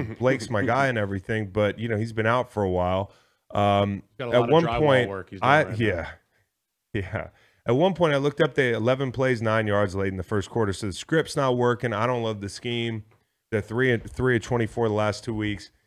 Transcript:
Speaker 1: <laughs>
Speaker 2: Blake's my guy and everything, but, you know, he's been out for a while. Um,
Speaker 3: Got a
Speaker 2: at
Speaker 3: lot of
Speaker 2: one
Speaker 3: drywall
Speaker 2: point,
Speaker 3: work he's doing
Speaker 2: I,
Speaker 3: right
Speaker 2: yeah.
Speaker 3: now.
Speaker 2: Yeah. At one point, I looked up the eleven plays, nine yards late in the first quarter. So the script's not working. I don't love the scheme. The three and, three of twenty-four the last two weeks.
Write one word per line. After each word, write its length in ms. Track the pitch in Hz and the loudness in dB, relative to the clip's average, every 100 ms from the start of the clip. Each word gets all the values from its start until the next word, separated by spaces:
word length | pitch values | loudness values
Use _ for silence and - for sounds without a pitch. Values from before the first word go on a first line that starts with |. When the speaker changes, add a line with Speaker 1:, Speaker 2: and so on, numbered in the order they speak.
| 113 | -4
Speaker 1:
<laughs> 80 | 107 | 0
Speaker 2:
Blake's 300 | 123 135 104 | 0 0 -2
my 140 | 107 | -2
guy 240 | 98 127 135 | 2 2 2
and 100 | 117 | 0
everything, 500 | 101 98 - 110 101 | -2 -4 -4 -4 -2
but, 260 | 104 104 98 | 0 0 0
you 100 | 117 | -4
know, 100 | 107 | -2
he's 160 | 113 | -2
been 120 | 110 110 | 0 2
out 260 | 123 117 | 2 0
for 120 | 107 | 0
a 60 | 95 | 0
while. 420 | 90 90 92 104 _ _ _ - | 2 2 0 -2 _ _ _ -8
Um, 480 | 104 101 101 101 101 - - | 0 2 4 2 -2 -10 -10
Speaker 3:
Got 120 | 123 | 0
a 20 | |
Speaker 2:
at 80 | 120 | 2
Speaker 3:
lot 40 | 120 | 4
of 40 | |
Speaker 2:
one 100 | 156 165 | 4 2
Speaker 3:
drywall 140 | 117 | 2
Speaker 2:
point, 300 | 151 131 113 | 4 4 2
Speaker 3:
work 200 | 98 - | -4 -10
he's 100 | 95 | -2
doing 120 | 120 | 4
Speaker 2:
I, 120 | 147 | 4
Speaker 3:
right 160 | 139 113 | 2 0
Speaker 2:
yeah. 160 | 107 87 | 0 0
Speaker 3:
now. 120 | 80 - _ _ _ _ _ _ _ | -6 -12 _ _ _ _ _ _ _
Speaker 2:
Yeah. 340 | 107 92 101 80 _ _ _ - | -8 -6 -8 -8 _ _ _ 0
At 100 | 123 | 2
one 180 | 185 | 2
point, 200 | 160 170 | 2 2
I 40 | 143 | 2
looked 240 | 143 143 | 0 0
up 140 | 151 139 | 0 2
the 180 | 127 | 0
eleven 380 | 113 113 135 135 | 2 0 0 -2
plays, 280 | 120 131 120 | -2 0 0
nine 260 | 110 110 107 | 2 2 2
yards 280 | 101 101 95 | 2 0 -2
late 140 | 98 | -4
in 80 | 95 | -4
the 60 | |
first 260 | - 107 - | -4 -4 -2
quarter. 240 | 117 104 | -2 -2
So 140 | 92 104 | -2 -6
the 60 | |
script's 420 | 90 - 160 151 147 | -8 -2 -2 0 0
not 180 | 135 123 | 0 2
working. 380 | 120 120 123 | 2 2 -2
I 120 | 104 120 | -2 0
don't 160 | 123 | 0
love 180 | 113 104 | -2 -4
the 80 | 98 | -8
scheme. 560 | - 120 120 117 113 - _ _ _ - | -8 -6 -4 -4 -6 -10 _ _ _ -6
The 100 | 110 | -4
three 300 | 101 113 131 | -2 0 2
and, 120 | 117 - | 2 -2
three 240 | - 127 117 | -2 2 2
of 60 | |
twenty-four 480 | - 120 107 - 113 | 0 -2 -2 0 0
the 40 | |
last 300 | 104 107 104 | 2 0 -2
two 100 | - | -6
weeks. 380 | 107 107 98 - _ | -4 -4 -6 -10 _